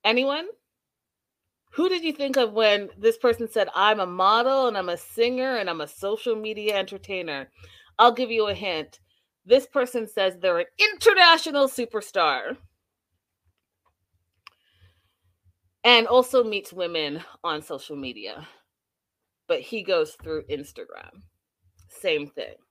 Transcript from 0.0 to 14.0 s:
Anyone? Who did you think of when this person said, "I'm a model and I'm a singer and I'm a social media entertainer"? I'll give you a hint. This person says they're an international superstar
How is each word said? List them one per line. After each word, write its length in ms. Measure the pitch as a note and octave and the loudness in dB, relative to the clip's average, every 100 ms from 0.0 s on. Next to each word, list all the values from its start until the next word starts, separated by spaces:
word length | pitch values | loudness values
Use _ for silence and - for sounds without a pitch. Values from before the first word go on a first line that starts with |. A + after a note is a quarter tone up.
Anyone? 440 | G#3 A#3+ C4+ D4 F#4 - _ _ _ _ _ _ _ _ _ _ _ | 2 2 2 -2 -6 -16 _ _ _ _ _ _ _ _ _ _ _
Who 180 | - F#4 | -2 -2
did 160 | F4+ | -2
you 80 | D#4+ | -4
think 240 | D4 C#4 C4 | -4 -2 0
of 160 | A3+ | 0
when 380 | G#3 A3 G#3 G3+ F#3+ | 2 2 2 -2 0
this 200 | A3 A3+ | 0 2
person 300 | B3 A#3 A3+ | 0 0 -2
said, 200 | A3+ F#3+ | -2 0
"I'm 260 | F3 G#3 G#3+ | 2 2 2
a 60 | F#3 | -2
model 600 | F3+ F#3+ A3+ B3 C4+ B3 | 2 2 4 2 2 0
and 100 | G#3 | -2
I'm 120 | F3+ | -6
a 80 | F3 | -8
singer 640 | - - A#3+ B3+ C4 A#3+ | -8 -2 -2 0 -4 -4
and 120 | F#3 | -4
I'm 100 | E3 | -6
a 60 | D3 | -8
social 480 | - G3 G#3+ B3 | -8 -6 -4 -4
media 420 | A3 G#3+ G#3+ G#3 G3+ | -6 -6 -6 -4 -2
entertainer"? 760 | F#3+ G3 - F#3+ E3+ C#3 C3 _ - - _ - | -4 -12 -10 -8 -6 -8 -10 _ -20 -20 _ 4
I'll 140 | A#3+ | 4
give 200 | A#3+ B3 | 6 -2
you 160 | A3+ G#3+ | -2 -2
a 60 | |
hint. 440 | F3+ G3 D#3+ D3+ - _ _ _ _ | -4 -4 -6 -8 -18 _ _ _ _
This 220 | F#3 C4 C4 | 4 4 4
person 420 | C#4+ B3 A#3+ G#3+ | -4 -2 -4 -6
says 280 | - F#3+ F3+ | -2 -2 0
they're 220 | F#3 E3+ | 0 0
an 80 | F3 - | -4 0
international 920 | G#4+ G4+ A4 F#4+ F4 D#4+ E4 C#4+ C4+ | 0 4 4 8 6 6 2 0 0
superstar 880 | - A#3 G#3+ - F#3+ D#3+ C3 G#2+ C4+ - _ _ _ _ _ _ _ _ _ _ _ _ _ | -2 -6 -6 -6 0 0 0 -6 -12 -16 _ _ _ _ _ _ _ _ _ _ _ _ _